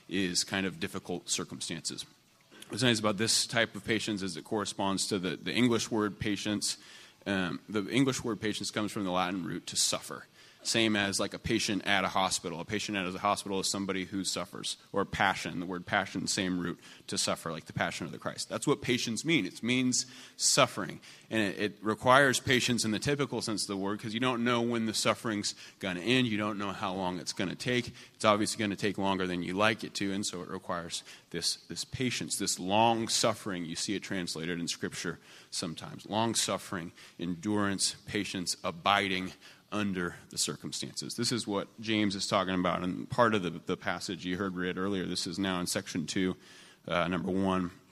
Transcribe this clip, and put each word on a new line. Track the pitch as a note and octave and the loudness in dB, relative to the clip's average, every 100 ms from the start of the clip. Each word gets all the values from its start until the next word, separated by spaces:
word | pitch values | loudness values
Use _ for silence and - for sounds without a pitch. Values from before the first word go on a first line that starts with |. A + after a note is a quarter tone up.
| - | -4
is | F#2 F#2 F2 | 0 0 0
kind | - G2 F#2+ | 0 0 -2
of | E2 | -2
difficult | F#2+ G2 - F2 - | -6 -6 -6 -6 -4
circumstances. | - E2+ D#2+ - E2 - B1+ - _ _ _ _ - - | -4 -4 -8 -8 -6 -6 -8 -10 _ _ _ _ -20 -10
What's | G2 | 0
nice | B2 A2 | 2 4
about | G#2+ G2 | 2 2
this | A2 - - | 2 2 2
type | A#2+ A2 | 2 2
of | G#2 | 0
patience | G#2+ G#2+ - G#2 | -2 0 0 -2
is | F#2+ D#2 | -4 -6
it | |
corresponds | - A2 G2 - G2 F#2+ - | -4 -2 -2 -2 0 0 0
to | G2+ | 0
the, | F2+ - | -2 -4
the | F2+ | -2
English | D#2+ B2 A2+ - | 2 4 2 0
word | A2+ G#2 - | 0 0 -2
patience. | A2 G2+ G#2+ G#2 - - - - - - - | -4 -2 -2 -2 -2 -4 -10 -20 -20 -12 -2
Um, | G2 F2+ C#2+ - | 0 0 -4 -4
the | G#2 G2 | -4 0
English | A#2+ C3+ B2+ | 4 4 2
word | A#2+ G2 | -2 -2
patience | G#2+ G2+ G#2 | -2 -2 -4
comes | - G#2 | -2 -2
from | - | -2
the | F#2+ | 0
Latin | F2+ F2+ F#2+ | 2 2 0
root | E2 F2+ - | -4 -6 -4
to | F#2 | 0
suffer. | - E2 - C#2 - - - - | 2 0 -4 -12 -14 -20 -20 -10
Same | - A#2 A2+ G#2+ | 0 4 4 4
as, | G2 F#2+ | 2 0
like, | G2+ | -2
a | - | -2
patient | - A2 - F#2+ - | 0 0 2 0 2
at | G2+ | 2
a | F#2+ | 4
hospital. | G2 F#2 - F#2 E2 | 2 2 2 -2 -6
A | |
patient | E2+ G#2 - G#2 | -4 -4 -2 -2
at | F2+ | -2
a | F#2 | 0
hospital | G#2 G2 G2 G2 | 0 0 0 0
is | F2+ | 0
somebody | G2+ G2 F#2+ F2 | 0 -2 -2 -2
who | F#2+ | -4
suffers. | F#2 - F2 G#1+ - - - | -2 -2 -4 -6 -6 -8 -4
Or | G2+ | 0
passion, | F#2+ - G2+ F#2 F#2 F2 | 0 4 4 4 -2 -4
the | F2 | -4
word | F2+ | -6
passion, | F2+ G#2 F#2+ G2 F2 | 0 2 2 -2 -2
same | - F#2 F2+ | 0 0 0
root | F2+ - - - - | -2 -6 -12 -18 -6
to | G2 | -2
suffer, | - F2+ E2+ | 0 0 -4
like | D#2+ - | -8 -6
the | |
passion | - F#2 - D#2 | -2 -2 -2 -8
of | |
the | A#1+ | -6
Christ. | - - - | -6 -6 -6
That's | F#2+ - | -2 0
what | C3+ | 0
patience | - B2 B2 A2 D3+ | 2 0 0 -2 2
means. | D#3+ F#2 | 2 2
It | - | -4
means | A2+ B2+ B2+ B2 - - - - | 0 2 2 2 -2 -8 -16 -2
suffering. | - - B2+ - E2+ - - - - | 2 6 4 4 -6 -8 -14 -20 -4
And | A2 | 0
it, | G2+ - | 0 0
it | G#2 F#2+ | -2 -2
requires | G2+ G#2+ C3 C3 C#3 B2 | -2 2 6 8 8 4
patience | - B2+ - A#2 | 2 2 2 2
in | A2 | 0
the | G#2 | 0
typical | C#3 C#3+ C3+ A#2+ | 0 0 0 -2
sense | G2+ G2+ | -2 -2
of | - | -2
the | G2 | -2
word, | G2 G#2+ | -2 -2
'cause | A#2 | -4
you | A2 | 0
don't | B2+ A#2+ | 0 2
know | A#2+ A#2+ | 2 2
when | A#2 A#2 A2 | 2 0 0
the | |
suffering's | G2+ B2 G#2 A#2+ G#2 G#2 - - - | 0 2 2 0 -2 -2 -6 -12 -6
gonna | G2 F2+ | -4 -2
end. | F#2 B2+ B2 | 4 4 4
You | G#2 | 2
don't | G#2+ G#2 | 0 -2
know | G2+ | -4
how | F#2+ G#2 | -2 -2
long | F#2 F#2 F2+ | -2 -2 -2
it's | - | -4
gonna | - F#2 | -2 -2
take. | E2 - B2 A#2+ - - | -2 0 0 0 -6 -16
It's | - | 2
obviously | A2 G#2 G2+ - | 6 6 4 0
gonna | G#2 | -2
take | F#2+ G#2+ F#2+ | 0 0 2
longer | G2 F#2 F#2 | 2 2 0
than | F2+ | -2
you | F2 | -2
like | F#2 G#2+ A2+ | 2 2 2
it | - - | -4 -4
to, | G2 | -2
and | G2 | -2
so | G#2 F2+ | -4 -6
it | F2+ | -8
requires | F#2 - F2 E2+ - - - - | -8 -4 -4 -4 -8 -10 -18 -8
this, | E2+ - - - | -4 -2 -2 -6
this | E2 | -10
patience, | - - B2+ - E2 - | -8 -2 -2 -2 -2 -2
this | G2 - | 0 0
long | F2+ G#2 A#2 A2+ A2+ | 2 6 6 4 2
suffering. | - A#2+ G#2+ G#2+ F2+ E2 | 2 2 0 -4 -6 -6
You | F2 | -4
see | - F#2+ | -2 -2
it | |
translated | - G2 F2 - E2 E2+ | -2 -4 -4 -4 -4 -2
in | E2+ | -4
Scripture | - F#2 - F2 D#2 - - - | -4 -6 -4 -6 -6 -10 -20 -12
sometimes. | - F2 D#2 - - - | -6 -6 -6 -10 -12 -4
Long | G#2 A#2 | 0 2
suffering, | G#2+ - F#2+ - G2 F2 - - - | 2 0 -2 -4 -8 -8 -12 -18 -8
endurance, | F2 E2+ G#2 G#2 G2+ F#2+ - - - | -4 -4 0 2 2 2 0 -2 -4
patience, | G#2+ F#2+ G2 E2+ - | -4 -2 -4 -4 -4
abiding | F#2 E2+ G2 G2+ G2+ F#2 F#2 - - - - | -4 -2 4 4 4 0 -4 -8 -18 -20 -8
under | G#2 G2+ F#2 F2 E2 - | -2 0 0 -2 -4 -10
the | - | -4
circumstances. | - C#2+ D2+ - C2+ - C#2 - | -2 -2 -6 -6 -8 -8 -8 -2
This | A#2 | 0
is | A#2 G#2 | 0 0
what | G2+ - - | -2 -4 -6
James | A2 G#2+ G#2 | 0 2 2
is | G2 - | 2 0
talking | G#2+ F#2 | 2 2
about, | F#2 F2+ F2 | 2 2 2
and | F2+ - - | 0 -4 -2
part | - A#2 | 4 4
of | G#2+ | 4
the, | F2 | 0
the | E2 - F2+ | -4 -4 -4
passage | G#2 F2+ - F2+ | -2 -4 -4 -6
you | F2+ F#2 | -4 -2
heard | G2 F2+ | -2 -2
read | F2+ F2+ | -2 -2
earlier. | F#2+ G2 | 0 0
This | F2 F2+ F#2+ | -2 -2 -2
is | F2 | -2
now | G2 F2+ | 0 0
in | F2+ | 0
section | G#2 - F#2+ D2+ | -2 -2 -4 -2
two, | G2+ F#2 F#2 - - - - - | 2 2 0 -8 -20 -20 -16 -2
uh, | E2+ E2+ | 0 2
number | F2+ F#2 | 0 0
one. | F#2 F#2+ F#2 F2+ - - | 2 2 2 0 -6 -20